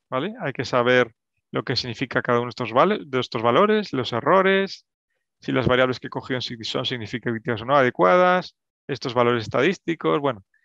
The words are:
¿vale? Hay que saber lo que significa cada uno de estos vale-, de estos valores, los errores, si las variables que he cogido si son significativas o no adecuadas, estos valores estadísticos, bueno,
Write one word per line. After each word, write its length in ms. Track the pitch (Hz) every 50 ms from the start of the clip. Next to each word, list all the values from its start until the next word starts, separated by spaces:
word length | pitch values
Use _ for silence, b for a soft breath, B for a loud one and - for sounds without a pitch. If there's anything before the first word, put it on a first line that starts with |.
| _ _
¿vale? 240 | 131 131 147 202 220 254
Hay 140 | 185 143 127
que 100 | - 117
saber 500 | - - 123 117 123 127 127 123 113 - _ _ _ _ _ _ _
lo 120 | - 131 120
que 120 | - 127
significa 460 | - - 123 110 - 135 123 - 127
cada 180 | - - 120 120
uno 80 | 120
de 40 | 123
estos 200 | 113 - 127 104
vale-, 300 | 110 127 156 190 214 - -
de 140 | 147 131 127
estos 220 | 120 - - 120
valores, 500 | 110 120 120 147 196 208 214 214 202 -
los 220 | - 131 120 - 123
errores, 760 | 117 117 143 175 190 185 190 196 196 196 190 - - _ _ _ _ _ _ _ _ _ _ _ _
si 100 | - -
las 160 | 139 131 120
variables 320 | 117 127 123 131 127 123 -
que 80 | -
he 20 | 127
cogido 300 | - 135 - - 131 123
si 160 | - - 123 113 107
son 220 | - - 139 127
significativas 760 | - 135 120 107 - - 120 - 123 117 113 113 131 120 101
o 40 | 113
no 100 | 123 143
adecuadas, 800 | 143 131 123 - - 175 185 180 180 180 180 180 185 - - - _ _ _ _ _ _
estos 260 | - 143 - - 135 113
valores 300 | 123 120 120 123 117 107
estadísticos, 760 | 104 - 123 131 175 185 - _ - 165 - - 160 160 156
bueno, 240 | 143 139 120 98 - _ b b b